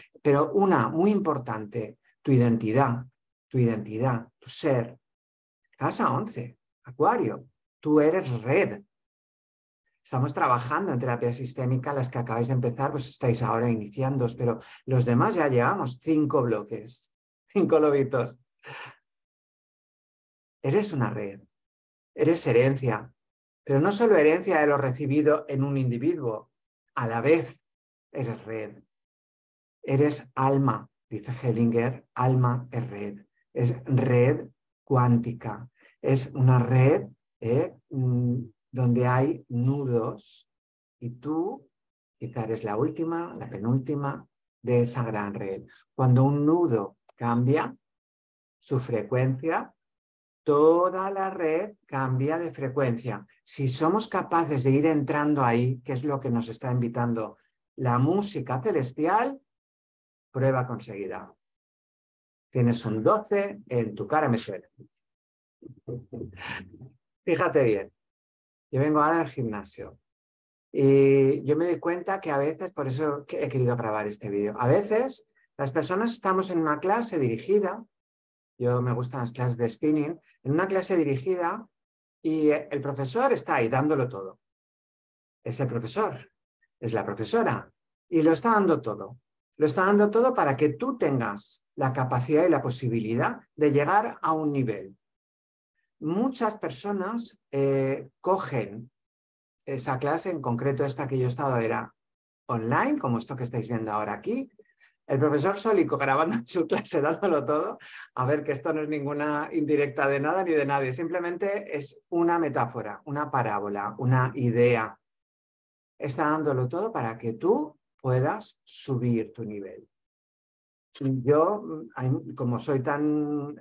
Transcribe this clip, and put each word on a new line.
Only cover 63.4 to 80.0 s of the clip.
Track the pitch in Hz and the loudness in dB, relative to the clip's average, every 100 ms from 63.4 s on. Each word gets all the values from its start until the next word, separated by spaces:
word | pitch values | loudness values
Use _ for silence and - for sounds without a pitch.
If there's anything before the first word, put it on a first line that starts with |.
| 196 101 - | -2 -8 -6
en | 123 107 | -4 -4
tu | 104 104 | -6 -4
cara, | 151 147 | 0 0
me | 113 | 0
suena. | - 92 - - - _ _ _ _ _ _ _ - 127 - 127 - - - - - - - - - _ _ _ | -4 -12 -14 -20 -20 _ _ _ _ _ _ _ -20 -18 -14 -14 -12 -14 -14 -14 -12 -12 -14 -20 -20 _ _ _
Fíjate | - 165 175 160 | -2 0 2 4
bien. | 123 101 98 _ _ _ _ _ _ _ _ | 4 2 -2 _ _ _ _ _ _ _ _
Yo | 131 | 0
vengo | 147 151 | 2 4
ahora | 151 165 | 4 2
al | 147 | -2
gimnasio. | 131 113 104 92 - 101 - _ _ _ _ _ _ _ | -4 -6 -6 -10 -16 -16 -18 _ _ _ _ _ _ _
Y | - 135 139 139 135 135 147 | 2 6 8 8 6 6 2
yo | 131 151 | 0 0
me | 175 | 0
doy | 170 | -2
cuenta | 175 180 175 196 | -2 -4 -4 -6
que | 170 | -2
a | 143 | -2
veces, | 143 156 - | -2 -4 -8
por | - 131 | -6 -6
eso | 127 151 143 - | -2 -2 -4 -6
que | - | -6
he | 139 | -4
querido | 131 123 120 | 0 0 0
grabar | 113 107 104 | -2 -4 -4
este | 104 110 | -6 -6
vídeo, | 101 104 104 | -2 -2 0
a | 120 | 2
veces | 170 202 214 262 - - _ _ - | 2 2 0 -2 -6 -20 _ _ -8
las | 139 | -4
personas | 143 156 185 233 | -2 -2 -2 -2
estamos | - 196 190 185 | -2 0 0 0
en | 170 | 0
una | 160 151 | 0 0
clase | 185 220 233 170 | 0 0 -2 -2
dirigida | 123 117 - 208 190 214 - _ _ _ _ _ _ - | -2 -2 0 0 0 -4 -12 _ _ _ _ _ _ -4
yo | 123 123 | -2 0
me | 120 | 0
gustan | 113 127 139 | -4 -4 -6
las | 117 | -8
clases | 123 123 120 | -4 -4 0
de | 117 | -2
spinning, | - 151 151 | 0 0 0